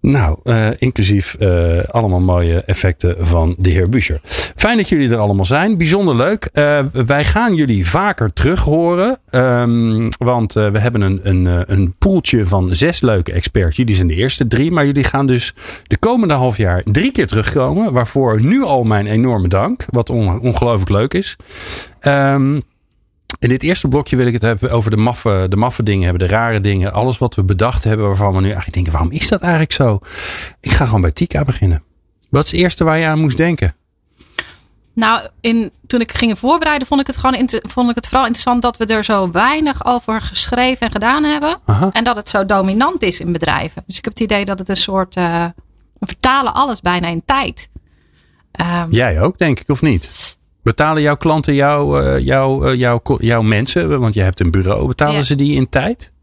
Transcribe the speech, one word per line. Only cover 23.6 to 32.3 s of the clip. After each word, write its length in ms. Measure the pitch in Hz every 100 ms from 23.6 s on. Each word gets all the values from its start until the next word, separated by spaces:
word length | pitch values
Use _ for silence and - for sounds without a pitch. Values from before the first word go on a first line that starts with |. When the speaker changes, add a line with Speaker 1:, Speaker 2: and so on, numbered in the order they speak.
Speaker 1:
eerste 240 | 151 185 143
blokje 280 | 139 139 127
wil 100 | 123
ik 60 |
het 80 | 117
hebben 300 | 113 107 -
over 200 | 117 107
de 60 | 107
maffe, 480 | 113 117 117 98 92
de 60 | 98
maffe 280 | 120 -
dingen 200 | 107 98 92
hebben, 200 | 87 90
de 60 |
rare 280 | 107 117 110
dingen. 320 | 101 95 95
Alles 240 | 101 127 120
wat 180 | 127 -
we 80 |
bedacht 400 | 92 98 110 -
hebben 240 | 110 107 104
waarvan 200 | 98 101
we 40 | 95
nu 40 | 95
eigenlijk 280 | 98 -
denken, 180 | - 85
waarom 200 | 78 82
is 160 | 151 -
dat 140 | 185
eigenlijk 300 | 175 165 156
zo? 280 | - 127 101 - - - - - -
Ik 120 | -
ga 140 | - 139
gewoon 160 | 110
bij 100 | 85
Tika 320 | - 175 -
beginnen. 400 | 71 - 92 80 - _ _ _
Wat 160 | _